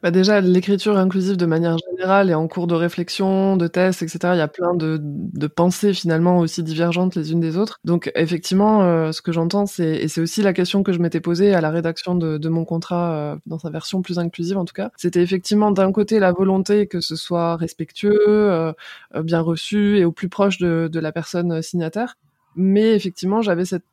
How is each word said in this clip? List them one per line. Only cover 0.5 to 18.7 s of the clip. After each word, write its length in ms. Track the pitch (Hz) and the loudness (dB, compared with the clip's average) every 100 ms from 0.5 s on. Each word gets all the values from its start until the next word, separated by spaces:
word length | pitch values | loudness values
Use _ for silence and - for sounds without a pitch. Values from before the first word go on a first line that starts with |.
| 180 180 202 214 208 | 4 4 0 2 2
inclusive 400 | 190 190 185 196 | 2 2 0 0
de 80 | |
manière 320 | 175 160 170 165 - | 2 2 2 0 -4
générale 400 | 180 185 196 190 | -6 2 4 4
est 40 | |
en 120 | 156 160 | 2 0
cours 220 | - 175 | -4 -2
de 60 | 170 | 0
réflexion, 800 | 170 - 175 - 190 190 196 190 | 0 -2 -8 -2 0 2 2 2
de 100 | 170 | 0
tests, 340 | 175 185 185 | 2 0 0
et 40 | 165 | -6
cetera. 300 | 170 180 180 | -4 0 0
Il 20 | |
y 40 | |
a 40 | 151 | 0
plein 280 | - 175 | -2 -2
de, 260 | 175 156 160 | 0 0 -2
de 440 | 147 143 85 - 151 | -4 -8 -8 -6 -6
pensées 440 | - 175 180 208 | 2 2 2 0
finalement 460 | 185 170 160 175 180 | 0 0 2 4 4
aussi 240 | 165 - | 2 -2
divergentes 540 | 160 160 170 170 185 180 | -6 -2 0 0 0 -2
les 160 | 156 | -2
unes 80 | 165 | -2
des 160 | 165 165 | -2 -2
autres. 240 | 220 - | -4 -4
Donc 300 | - 170 - | -2 -2 -2
effectivement, 680 | - 160 170 - 185 208 214 | -2 0 -2 0 2 4 4
euh, 280 | 185 165 160 | 4 2 0
ce 120 | 160 | -4
que 100 | - | -4
j'entends, 340 | 165 165 196 202 | -2 0 0 -2
c'est, 300 | - 165 156 | -2 -2 0
et 100 | 156 | -2
c'est 140 | 160 | -2
aussi 200 | 165 - | -4 0
la 100 | 202 | 0
question 320 | 180 180 196 | 2 0 0
que 80 | 196 | 0
je 80 | 180 | 0
m'étais 180 | 170 165 | 0 -2
posée 320 | 170 170 202 | -2 2 4
à 80 | 190 | 4
la 100 | 156 | 2
rédaction 440 | 165 165 165 - | 0 -2 -4 -2
de, 240 | 180 160 151 | -2 -2 -2
de 100 | 160 | -2
mon 160 | 165 | -2
contrat, 480 | 165 165 170 175 175 | -2 -6 -4 -4 -2
euh, 240 | 156 147 147 - | -4 -6 -8 -10
dans 120 | 160 | -10
sa 120 | 170 | -8
version 300 | 156 - 190 | -10 -6 -6
plus 200 | 180 175 | -4 -4
inclusive 360 | 170 - 170 196 | -4 -4 -4 -4
en 80 | |
tout 100 | 175 | -4
cas, 180 | - 208 _ | -6 -10 _
c'était 240 | 180 175 | -2 0
effectivement 520 | 180 190 - 208 214 | 0 0 0 2 2
d'un 180 | 196 190 | 2 2
côté 300 | 196 208 220 | 2 0 2
la 100 | 185 | 2
volonté 560 | 180 190 190 190 208 202 | 2 2 0 2 0 0
que 140 | 180 | -2
ce 160 | 165 160 | -6 -6
soit 400 | - 175 170 170 | -4 -2 -2 -2
respectueux, 640 | 165 - 160 - 208 208 | -6 -6 -12 -4 0 4
euh, 500 | - 214 208 170 160 | 4 4 4 2 -2